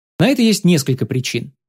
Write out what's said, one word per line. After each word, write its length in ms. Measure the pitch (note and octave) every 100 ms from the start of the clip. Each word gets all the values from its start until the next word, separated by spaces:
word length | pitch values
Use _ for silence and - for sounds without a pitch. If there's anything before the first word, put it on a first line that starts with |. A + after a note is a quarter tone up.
| _ -
На 80 | G#3+
это 140 | C#4+
есть 220 | A3+ F#3+
несколько 400 | F3 E3 C3+ C3
причин. 480 | A#2+ C3 C3 A#2 B2 -